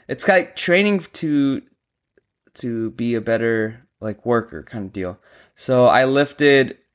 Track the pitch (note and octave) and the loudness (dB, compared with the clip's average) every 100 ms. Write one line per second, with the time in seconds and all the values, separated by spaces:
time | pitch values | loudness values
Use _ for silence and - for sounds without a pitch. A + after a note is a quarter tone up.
0 | - C#3+ - F#3 - - - F3+ G#3 G3 | -12 -4 2 2 0 -4 0 2 2 0
1 | - - D#3+ C#3+ C#3 C3+ - _ _ _ | -4 -8 -2 0 0 -2 -8 _ _ _
2 | _ _ _ _ _ - A#2+ A2+ A2 A2+ | _ _ _ _ _ -12 -8 -6 -6 -6
3 | A#2 A#2 A2+ A2 A#2 A2+ A2 A2+ _ _ | -4 -4 -2 -2 0 -2 -4 -8 _ _
4 | A2 G#2 B2 A#2 G#2+ D#2+ - A2 F#2+ G2 | -10 -6 -2 -2 -2 -12 -14 -12 -10 -8
5 | F2+ F#2+ _ _ _ - - B2+ B2 B2 | -8 -10 _ _ _ -10 0 4 4 4
6 | C3 C#3 C#3+ - D3 C3+ C3 - _ | 4 2 0 2 4 4 2 -4 _